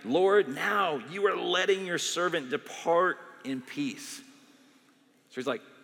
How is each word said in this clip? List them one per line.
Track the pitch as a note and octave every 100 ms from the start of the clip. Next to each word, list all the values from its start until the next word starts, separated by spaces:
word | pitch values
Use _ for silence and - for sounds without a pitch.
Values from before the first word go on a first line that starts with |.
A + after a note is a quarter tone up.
| G#2
"Lord, | D#3 F#3+ G#3 C3+
now | C#3 G3+ G#3 F#3 C#3+ A2+
you | F#3+ G3+
are | F3+
letting | F3+ F3+ F#3 F#3+ F#3+
your | E3+
servant | - E3 F3+ E3 B2+
depart | C#3 - - E3 E3+ F#3 - - -
in | B2+ C3
peace." | - D3+ C#3 F#2 - - - - _ _ _ _ _ _ _ _ _
So | -
he's | B2+
like, | - - -